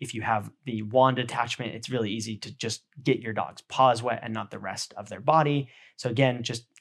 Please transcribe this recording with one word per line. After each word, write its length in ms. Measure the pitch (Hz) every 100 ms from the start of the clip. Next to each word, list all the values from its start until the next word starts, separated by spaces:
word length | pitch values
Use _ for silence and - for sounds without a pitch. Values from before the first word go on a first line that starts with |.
If 120 | -
you 80 | 113
have 300 | 107 110 104 - -
the 160 | 110
wand 360 | 107 127 131 127
attachment, 580 | 120 120 120 - 120 -
it's 140 | 120
really 200 | 127 107
easy 280 | 110 110 107
to 180 | 107 -
just 260 | 113 - _ -
get 160 | 131 120
your 120 | 113
dog's 300 | 104 78 -
paws 400 | - - 131 117
wet 160 | 123 110
and 120 | 117
not 180 | 110 101
the 80 | 104
rest 340 | 98 95 - -
of 100 | 104
their 140 | 95
body. 480 | 135 160 147 143 135 - - -
So 140 | 127
again, 340 | 120 131 123
just 240 | 117 113 - _